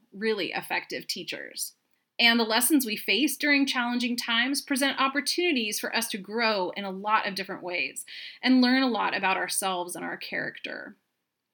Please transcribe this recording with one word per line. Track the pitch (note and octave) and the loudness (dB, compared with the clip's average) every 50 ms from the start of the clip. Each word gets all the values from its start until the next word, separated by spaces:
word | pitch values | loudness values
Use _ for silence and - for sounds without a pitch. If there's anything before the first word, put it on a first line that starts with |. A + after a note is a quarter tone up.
| _ _ - | _ _ -8
really | F#3+ A3 A3 G#3+ G3+ D#3+ - | -4 0 0 0 0 -2 -4
effective | - - - - F#3 F3 - - D#3+ B2 - | -4 -6 -4 -4 -4 -4 -4 -6 -8 -8 -6
teachers. | - - F#3+ E3 - - C#2+ C2+ - - - - - - _ _ _ _ _ _ _ _ - | -6 -8 -6 -8 -8 -8 -8 -10 -10 -8 -8 -8 -8 -10 _ _ _ _ _ _ _ _ 4
And | A#3 A#3 A#3 A#3 | 6 6 6 6
the | A3+ | 4
lessons | A3 A3 B3 B3 - D#4+ C4+ B3+ | 4 2 2 4 6 4 4 4
we | G#3+ G#3 | 2 -2
face | G3+ - G#3+ G3 A3+ D4+ C4+ - | -4 0 0 2 2 2 2 0
during | - D4 D4 C#4+ C#4 C#4 | 0 2 2 4 4 4
challenging | C4+ - B3+ A#3+ A#3+ A#3+ B3 A#3+ A#3+ A#3+ | 2 0 0 -2 0 0 0 0 -2 -2
times | A#3 - A#3+ A3+ A#3 B3 C4+ C#4+ C#4+ | -2 0 2 2 2 2 2 0 -2
present | - - C#4 B3 C#4 C4+ C4 - | -2 -2 0 0 0 0 2 2
opportunities | C4+ C4+ C#4 C#4+ C#4 - - F4 F4 F4+ D4 B3 A3 G#3+ G#3+ - | 0 0 0 0 -2 -2 0 0 2 2 2 0 0 -2 -4 -4
for | - - - | -4 -4 -2
us | A3+ A3+ - | -2 -2 -2
to | - G3+ | -4 -8
grow | F#3 G3+ G#3+ A#3 A#3 A3 G#3+ G3 F3+ E3+ - | -8 -6 -2 0 0 2 2 0 0 -2 -4
in | G3+ G3+ | -6 -6
a | G3 | -6
lot | F#3+ F#3+ G3+ G#3+ A3 G#3+ - | -6 -6 -2 2 2 2 2
of | G#3 F#3+ | 0 -4
different | G3 F#3+ - F3+ D#3+ F3 | -6 -6 -8 -8 -10 -8
ways | F3+ F3+ D#3 C3 C3+ - - - - - - - - - - - | -6 -4 -4 -4 -4 -6 -10 -14 -14 -14 -16 -16 -16 -10 -2 2
and | B3+ B3+ B3+ | 4 6 6
learn | B3 B3 B3+ C4 C4+ | 6 6 6 4 4
a | |
lot | B3+ A3 G3+ F#3+ F3 - | 2 2 0 0 0 0
about | F#3+ F#3+ F#3 F#3+ | 0 0 0 0
ourselves | F3+ F3+ F3+ - - G3 F#3+ F#3 F3+ F3 F3 E3+ | 0 -2 -2 -2 -2 0 0 0 -2 -4 -6 -8
and | E3 F3 | -8 -8
our | E3+ E3+ | -8 -8
character. | - - - F#3+ - - - - - - - - - - - G#3 _ _ _ _ _ _ _ _ _ _ _ | -8 -10 -8 -6 -6 -6 -8 -10 -10 -12 -12 -10 -10 -12 -14 -18 _ _ _ _ _ _ _ _ _ _ _